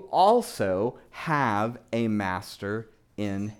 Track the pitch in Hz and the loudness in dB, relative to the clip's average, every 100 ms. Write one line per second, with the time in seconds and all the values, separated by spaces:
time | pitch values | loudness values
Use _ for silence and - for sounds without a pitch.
0 | - 151 190 240 - - 98 92 117 - | 0 4 6 4 2 -2 0 0 0 -4
1 | - - - 147 127 104 113 123 - 117 | -14 -10 -2 0 2 2 0 -4 -6 -2
2 | 113 104 98 90 - - 101 107 113 _ | 0 0 -2 -4 -6 -8 -6 -6 -8 _
3 | _ - 104 98 104 107 | _ -8 -4 -4 -6 -10